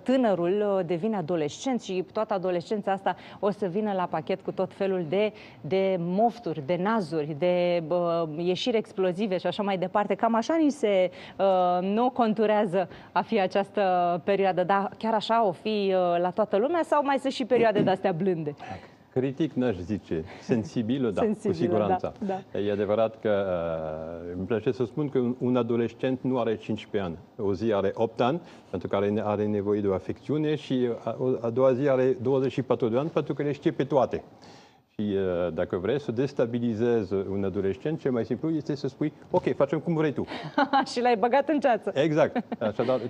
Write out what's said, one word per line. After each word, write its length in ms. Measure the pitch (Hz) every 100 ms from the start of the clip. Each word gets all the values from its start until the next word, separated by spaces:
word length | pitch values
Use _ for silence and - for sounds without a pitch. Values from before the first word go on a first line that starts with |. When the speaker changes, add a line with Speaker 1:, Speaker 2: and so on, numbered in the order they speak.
Speaker 1:
tânărul, 600 | - 262 233 175 175 208 208 196
uh, 80 | 170
devine 300 | 175 220 208
adolescent 680 | 156 175 147 - 269 240
și 240 | - 185 -
toată 200 | 214 214
adolescența 580 | 190 185 180 - 220 196
asta 240 | 190 190 175 - -
o 100 | 208
să 160 | 190 196
vină 280 | 190 208 190
la 80 |
pachet 380 | 175 160 - 190
cu 100 | -
tot 220 | 185 185
felul 320 | - 196 185 156
de, 240 | 185 214 - - -
de 340 | 147 190 190 185
mofturi, 640 | 170 190 233 - 170 156 135
de 140 | 175
nazuri, 540 | 196 226 156 160 147 143
de, 440 | 180 180 175 175 156
bă, 400 | 175 170 170 160 151
ieșiri 400 | 175 180 254 220
explozive 600 | 220 - 185 175 214 180
și 100 | 180
așa 160 | 180
mai 140 | 202 190
departe. 380 | 180 208 208 190
Cam 200 | 233 226
așa 220 | 226 330
ni 60 | 294
se, 400 | 262 214 190 180 - - -
uh, 500 | 196 185 180 180 190
nu 160 | 214 247
conturează 800 | 247 226 214 208 214 208 190 175 - -
a 100 | 175
fi 180 | - 220
această 420 | 185 202 196 214 190 180 175 175
perioadă. 400 | - 196 190 175
Dar 280 | 180 196 196 -
chiar 160 | 220
așa 320 | 220 - 226 208
o 60 |
fi, 420 | 156 220 208 190
uh, 280 | 185 175 175
la 80 | 180
toată 280 | 175 202 196
lumea 240 | 269 349
sau 180 | 311 294 277
mai 120 | 277
sunt 160 | 269
și 120 | 247 226
perioade 400 | 240 226 202 -
de-astea 240 | 190 196
blânde? 440 | 165 196 175 147 143 - 92 - - _
Speaker 2:
Critic 400 | 127 135 135 160
n-aș 220 | 123 123 90
zice, 480 | 85 101 - 82 82 -
sensibil, 680 | - 120 104 131 107 139 120
da, 100 | 92
Speaker 1:
Sensibil, 300 | 214 208 202
Speaker 2:
cu 60 | 170
siguranță. 560 | 175 - 180 180 160 - 196
Speaker 1:
da, 140 | 190 -
da. 60 | 98
Speaker 2:
E 120 | 101
adevărat 480 | 101 101 107 113 -
că, 240 | 110 98 95 87 82 80 78 78 80 85 87
uh, 60 | 90
îmi 80 | 92
place 260 | 110 127
să 140 | 120 120
spun 240 | - 147
că 100 | 131
un, 160 | 120 127
un 160 | 123 123
adolescent 640 | 117 120 113 - 131 127
nu 180 | 131 127
are 160 | 113 107
cincisprezece 520 | - 107 - 104 92
ani. 360 | 82 - - 101
O 40 |
zi 200 | 90 113
are 180 | 101 95 -
opt 260 | 113 -
ani, 200 | 123 170 - - -
pentru 180 | 92 92
că 80 | 98
are, 180 | 101 107
are 220 | 104 104 107
nevoie 360 | 104 101 104
de 60 | 101
o 60 |
afecțiune 600 | 92 - - - 151 151 151
și, 180 | - 127 120
uh, 60 | 113
a, 120 | 113 113
o, 80 | 131 127
a 80 | 117
doua 240 | 117 131
zi 160 | 127 143
are 280 | 131 131 127
douăzeci 300 | 123 135 131
și 100 | 139
patru 260 | 123 123 120
de 100 | 120
ani, 120 | 160
pentru 240 | 165 143
că 100 | 147
le 80 | 147
știe 200 | 135 170
pe 120 | -
toate. 400 | 139 143 113 78 - - - - - _ _ -
Și, 40 | 104 98
uh, 380 | 92 87 87
dacă 240 | 82 87 98
vrei 220 | 98 139
să 120 | -
destabilizezi 1000 | 113 139 - 120 120 120 104 120 117 90
un 300 | 98 98 98
adolescent, 560 | 98 98 95 98 151 156
cel 120 | 139
mai 140 | 120 110
simplu 240 | 123 160
este 260 | 156 143 143
să 120 | 135
spui: 260 | - 151 - -
"Ok, 240 | 180 - 127
facem 240 | - 160
cum 140 | 175
vrei 180 | 156 156
tu." 140 | 117 - - 156 -
Speaker 1:
<laughs> 340 | 277 269 -
Și 80 | 247
l-ai 140 | 240 233
băgat 320 | 247 269 294
în 100 | 294
ceață. 320 | 262 220 202
Speaker 2:
Exact. 680 | 156 160 151 131 247 - -
Așadar, 380 | 110 101 120 127